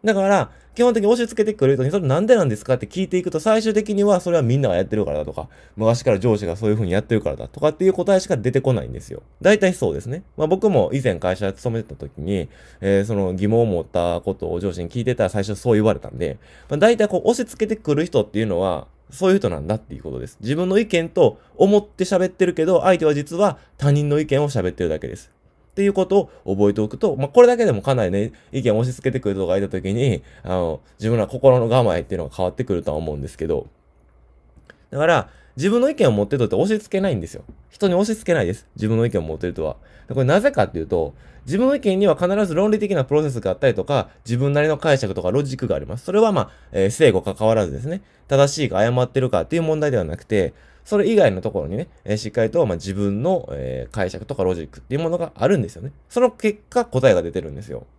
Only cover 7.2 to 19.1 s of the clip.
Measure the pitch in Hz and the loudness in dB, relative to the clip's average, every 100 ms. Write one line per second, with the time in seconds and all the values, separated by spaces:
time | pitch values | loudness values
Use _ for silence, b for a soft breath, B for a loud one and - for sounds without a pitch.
7.2 | 92 71 62 - 151 151 190 185 180 190 | -2 -6 -12 -2 -2 2 0 4 4 4
8.2 | - 151 113 131 131 120 62 58 - - | 2 -2 0 0 0 -2 -4 -12 -12 -16
9.2 | - _ 185 208 190 180 104 71 113 147 | -18 _ 2 4 2 0 -2 -2 -6 -10
10.2 | - - 156 190 214 156 90 135 131 90 | -12 -4 -2 2 2 2 2 0 -2 -2
11.2 | 92 92 101 98 123 113 - 69 71 - | -2 -2 -4 -4 -6 -6 -8 -14 -14 -10
12.2 | 78 98 71 B B B 98 98 101 104 | -4 -4 -4 B B B 0 2 2 -2
13.2 | 95 92 104 113 117 87 80 90 87 85 | -2 0 0 2 2 -2 -2 -2 -2 -2
14.2 | - 95 82 87 95 87 85 120 120 120 | -4 -6 -4 -4 -4 -6 -8 -4 -4 0
15.2 | 98 104 98 101 127 107 107 78 - 64 | 0 0 -4 -4 2 2 2 0 -6 -6
16.2 | 80 67 b b b 143 208 233 208 185 | -6 -6 b b b 2 2 4 0 0
17.2 | - 240 233 - 214 220 - 143 170 123 | 0 0 -4 -4 -4 -4 -2 -2 2 0
18.2 | 104 107 110 87 95 80 - _ _ | 0 -2 -2 0 0 -2 -8 _ _